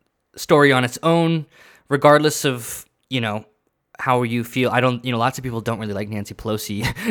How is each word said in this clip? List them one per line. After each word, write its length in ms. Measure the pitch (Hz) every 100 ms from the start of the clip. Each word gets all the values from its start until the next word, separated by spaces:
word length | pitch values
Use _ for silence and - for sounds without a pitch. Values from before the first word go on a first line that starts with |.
| _ _ _ -
story 360 | - 151 143
on 120 | 127
its 140 | 123 -
own, 440 | 165 170 165 165 147 _ - _ -
regardless 560 | 139 147 151 151 -
of, 400 | 147 123 117 - - _ -
you 100 | 127
know, 240 | 110 107 - _ _ _ _ -
how 240 | 135 123
you 220 | 120 120
feel. 260 | 117 131 123
I 100 | 120
don't, 240 | 127 120
you 80 | 127
know, 60 | 117
lots 180 | 123 139
of 60 |
people 160 | 127 113
don't 180 | 110 113
really 140 | 107
like 160 | 98 107
Nancy 260 | 107 101
Pelosi 500 | 95 110 107 - 104 127 135 220